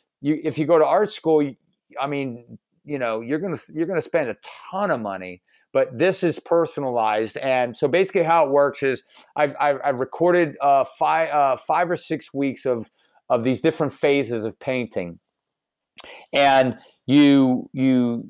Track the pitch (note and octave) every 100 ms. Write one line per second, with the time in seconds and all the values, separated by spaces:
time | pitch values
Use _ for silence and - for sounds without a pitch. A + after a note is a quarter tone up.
0 | _ _ C#3+ D3+ D#3 C3 D3+ E3 C#3+ F3
1 | G#3+ - D#3+ D#3 C#3+ - _ _ _ -
2 | C#3 C#3+ C3+ A#2+ A#2 - _ _ D3 C#3+
3 | A#2 A2 A#2 D3+ F#3+ D3 - D#3 E3+ E3+
4 | - E3 B2 - - - - F#3+ G3+ A#2
5 | G#2 F#2+ F#2 F2+ _ _ _ C3+ B2+ B2
6 | F3+ F3+ E3+ - - E3+ D#3+ - C3+ A#2+
7 | A2 G#2+ A2+ - C3+ B2+ B2 A2+ C#3+ D3+
8 | F#3+ G3 D#3+ E3 C#3+ C#3+ C#3+ - C#3 B2
9 | - - - - D3 C3+ D3 C3+ C#3+ B2+
10 | C3 - F3 F3 D#3+ - C#3 C#3 E3 -
11 | D3+ D#3+ D#3+ D3 C#3 B2 - D#3+ F3 E3+
12 | - D#3+ - C#3 C#3 A#2 C3 A#2+ G#2+ _
13 | _ _ - B2 B2 B2 E3 - C#3+ -
14 | D3 C#3 A#2 A#2 G#2+ - - B2+ A2 G2+
15 | F2 E2+ _ _ _ _ _ _ _ -
16 | - - - C#3+ C#3 C3+ B2+ A#2 _ _
17 | - C#3+ C#3+ C#3 C3 B2+ - C#3 C3 B2+
18 | A#2+ A#2